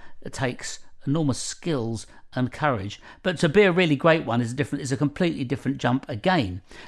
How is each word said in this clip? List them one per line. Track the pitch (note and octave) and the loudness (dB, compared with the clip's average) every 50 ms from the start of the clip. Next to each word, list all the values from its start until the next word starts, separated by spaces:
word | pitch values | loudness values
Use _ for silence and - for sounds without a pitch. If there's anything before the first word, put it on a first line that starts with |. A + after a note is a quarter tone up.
| - - - - | -12 -12 -12 -12
it | - A#2+ | -12 -10
takes | - - C#3 B2 A#2+ - - - - - - - - - - | -6 -4 -4 -4 -4 -6 -8 -10 -10 -12 -14 -16 -16 -8 -4
enormous | C#3 C#3+ E3 D#3+ C#3 A#2 - | -2 0 2 2 0 0 -2
skills | - - - - - F3 D#3 C3 A2+ A#2 A2+ G#2 - - - - - - - | -4 -8 -10 -6 -4 -2 -2 -2 -2 -2 -4 -6 -8 -12 -18 -20 -20 -10 -4
and | B2+ B2+ A2+ | -4 -4 -4
courage. | - - D3+ D3 B2+ G2+ F#2+ G2+ - - - - - - | -2 -2 0 0 0 0 -4 -8 -10 -12 -16 -20 -16 -6
But | - F#3 F3 - | -4 -4 0 2
to | F3 D#3 | 2 4
be | C#3 G#3 G#3 | 6 8 6
a | F#3+ | 8
really | E3+ F#3 F#3 D#3 C#3+ | 6 4 4 4 4
great | C3 - E3 D#3+ E3 - | 4 6 4 4 4 2
one | A2+ A#2 A#2+ | 0 0 0
is | A#2+ A2+ | 0 0
a | B2 | 0
different, | C3+ C3 - D3 C#3+ | -2 -2 -2 -2 -4
is | D3+ B2 | -2 -2
a | C3+ | 0
completely | - D3 C#3 - - F#3 E3+ D3+ - C3+ | 0 0 0 0 0 0 0 0 -2 -2
different | A#2+ C#3+ - - B2+ C#3 | -4 -4 -2 -2 -2 -2
jump | C3 - B2 B2 C3+ - - | 0 0 2 2 0 -2 -4
again. | C3 A2 - F#3 F#3 E3 A2+ F#2 F2+ F#2+ - - - - - | -6 -2 0 2 2 2 2 0 -4 -8 -10 -14 -18 -20 -18